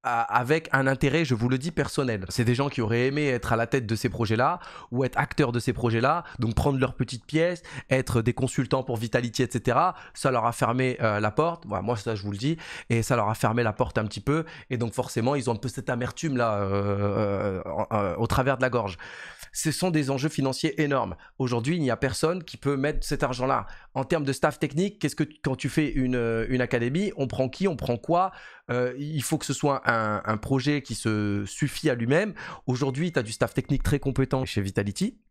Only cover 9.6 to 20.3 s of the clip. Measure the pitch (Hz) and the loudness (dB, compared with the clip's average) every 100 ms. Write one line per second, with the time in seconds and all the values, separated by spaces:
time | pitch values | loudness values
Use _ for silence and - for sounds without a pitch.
9.6 | 117 120 180 - - - 139 123 113 117 | 2 4 2 0 -16 -2 0 2 0 2
10.6 | 117 123 131 120 113 104 107 107 165 170 | 2 2 0 2 0 2 2 2 0 -2
11.6 | - 98 98 120 - 110 104 101 135 165 | -6 -4 -2 -2 -2 -4 -4 -2 -2 -2
12.6 | - - - 117 110 123 107 110 113 117 | -8 -14 0 0 2 2 2 2 2 2
13.6 | 117 104 120 - 107 104 117 151 160 - | 0 0 0 0 -2 -4 0 0 -2 -12
14.6 | - 123 117 - 123 - 117 143 120 110 | -8 -4 -2 -2 -4 0 0 0 -2 -2
15.6 | 123 - - 120 120 - 160 131 117 104 | -4 -6 -4 -2 -4 -4 -2 0 2 2
16.6 | 98 98 101 101 101 104 104 101 98 92 | 2 2 2 2 2 2 2 2 0 -2
17.6 | 87 82 107 110 98 85 113 - 131 131 | -4 -4 0 0 0 0 0 2 0 2
18.6 | 127 120 101 85 - - - - - - | 0 0 -2 -8 -14 -16 -18 -18 -12 -4
19.6 | 160 - 180 160 135 135 156 | -2 0 0 2 0 0 0